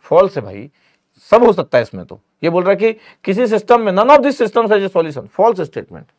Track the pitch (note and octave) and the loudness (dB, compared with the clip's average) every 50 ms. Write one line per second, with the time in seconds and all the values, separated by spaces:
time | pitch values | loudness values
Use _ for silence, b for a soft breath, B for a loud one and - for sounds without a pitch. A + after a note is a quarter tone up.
0 | _ - D3+ E3+ G3 F#3 - D3+ A2 G2+ F#2+ G2+ A#2 D3 _ _ _ _ _ _ | _ 2 2 2 2 2 -2 -8 -12 -10 -16 -18 -18 -20 _ _ _ _ _ _
1 | _ _ _ _ _ - - A#3 B3 B3 G3+ F3 D3+ _ - B2 A#2 - - F#2+ | _ _ _ _ _ -2 0 2 4 2 2 0 -4 _ 0 -2 0 -2 -10 -18
2 | E2+ - - - _ _ _ _ - E3 E3 F3+ F3 F#3+ G3+ F3 G#3 A3+ A3 A3 | -16 -18 -20 -20 _ _ _ _ -4 -2 -2 0 0 0 0 0 0 -2 -4 -4
3 | b b b b _ - F#3+ G#3 B3+ G#3+ A3 G#3 G#3+ - B3 A#3 A3+ G#3 F3+ F#3+ | b b b b _ -6 -2 -2 -2 0 -2 -4 2 2 2 2 2 0 0 0
4 | A3 B3+ D4 C#4+ B3 C#4+ C4 - B3 G#3 - A#3+ A3+ G3+ G#3+ G3+ G3 F#3+ F#3 F#3 | 4 4 4 4 4 0 -2 -2 -4 -2 0 -2 0 2 0 0 0 -2 -2 -2
5 | E3 D#3+ C#3+ C3 G#2 G2+ _ - G3 A#3 A#3 F3+ E3 - _ - - _ F#2 D#2 | -4 -2 -6 -12 -16 -14 _ 0 0 0 0 -2 -8 -10 _ -14 -14 _ -20 -20
6 | - _ _ | -20 _ _